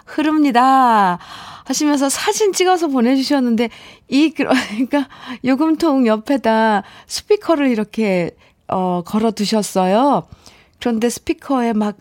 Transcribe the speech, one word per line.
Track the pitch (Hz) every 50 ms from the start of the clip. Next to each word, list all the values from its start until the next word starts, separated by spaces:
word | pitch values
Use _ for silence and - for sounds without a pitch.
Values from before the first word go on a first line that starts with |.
| -
흐릅니다. | - - - 302 311 311 311 294 285 214 240 254 262 269 262 262 240 226 214 202 185 175 170 - - - - - - - - -
하시면서 | - 262 - 302 294 294 277 277 277
사진 | 269 - - 403 415 - 440 403 359
찍어서 | - 359 370 370 349 339 311
보내주셨는데, | 269 262 226 240 269 269 262 - 294 277 254 240 226 214 247 226 - - - - - - _ -
이, | - 269 311 311
그러니까 | - - 285 - - 254 233 - 202 214 269 233 - 294 269 - - - - - 254 208 -
요금통 | 247 269 254 311 320 320 302 339 330 277 269 254
옆에다 | 226 214 214 220 - 285 277 - 226 220 220 220 220 214 196 - - - - - -
스피커를 | - - - - 415 415 - - 330 294 285 269
이렇게, | 240 214 214 - - - 220 202 185 180 170 - - _ _ _ _ _ _ -
어, | - 190 185 185 180 175 170
걸어두셨어요. | - - 214 220 226 208 - 208 190 226 220 196 - - 190 185 185 190 220 262 285 262 185 - - - - - - - - _ _ _ -
그런데 | - 247 233 220 220 240
스피커에 | 226 - - - 330 - - - 277 254 240 233 226
막 | 214 214 208 208 -